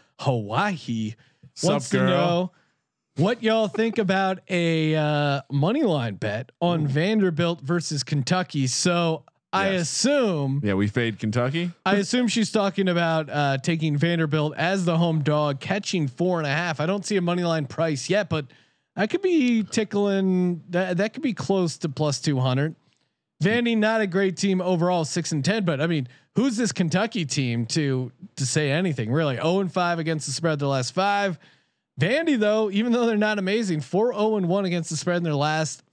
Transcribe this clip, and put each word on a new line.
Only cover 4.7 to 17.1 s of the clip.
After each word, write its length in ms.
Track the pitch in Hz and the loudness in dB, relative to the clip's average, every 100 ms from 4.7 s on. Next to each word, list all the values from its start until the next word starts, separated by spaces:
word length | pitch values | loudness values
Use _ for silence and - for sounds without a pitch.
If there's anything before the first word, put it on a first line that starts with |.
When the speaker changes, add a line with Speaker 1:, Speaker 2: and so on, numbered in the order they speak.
| 160 156 156 | 2 2 2
Speaker 1:
uh, 440 | 151 147 147 139 - | 2 2 0 -2 -2
money 320 | 139 156 269 | 0 2 2
line 320 | 254 151 117 95 | 2 0 -2 -4
bet 340 | 110 107 120 _ | -4 -4 -8 _
on 220 | 170 170 | 0 0
Speaker 2:
Ooh. 60 | 147 | 0
Speaker 1:
Vanderbilt 720 | 135 185 220 190 151 170 170 | 0 2 2 2 2 -2 -2
versus 420 | 135 170 - 143 | -2 -2 -2 -6
Kentucky. 640 | - 147 127 180 180 147 131 | -2 -2 0 0 0 -2 -2
So 560 | - 180 175 170 160 - _ _ | 0 2 2 0 -2 -8 _ _
I 180 | 190 196 | 0 0
Speaker 2:
Yes. 120 | 190 | 0
Speaker 1:
assume 800 | 170 - 247 285 226 160 139 135 | -2 0 2 2 2 0 -2 0
Speaker 2:
Yeah, 100 | 107 | 0
we 140 | 95 101 | 2 2
fade 320 | 123 117 101 | 0 -2 -2
Kentucky. 500 | 110 117 123 160 175 - 185 | -2 0 0 -2 -4 -2 0
Speaker 1:
I 80 | |
assume 320 | 202 196 247 240 | 2 2 0 2
she's 240 | 233 208 | 0 0
talking 380 | 220 196 - 185 | 2 0 0 0
about, 420 | 170 165 160 151 | 2 2 0 -2
uh, 280 | 139 143 135 | 0 0 0
taking 380 | 127 165 160 147 | -2 -2 0 0
Vanderbilt 580 | 170 170 156 156 151 - | 0 2 0 0 -2 -2
as 280 | 165 196 | -2 0
the 140 | 175 165 | 0 2
home 240 | 170 160 | 2 0
dog, 380 | 147 151 147 139 | 0 0 0 -4
catching 480 | - 202 - 185 143 | -6 -6 -4 -4 -4
four 300 | - 175 175 | -2 -2 0
and 80 | 147 | -2
a 20 | |
half. 300 | 147 175 147 | -2 -4 -4
I 60 | 156 | -4
don't 200 | 202 | -4
see 80 | - | -2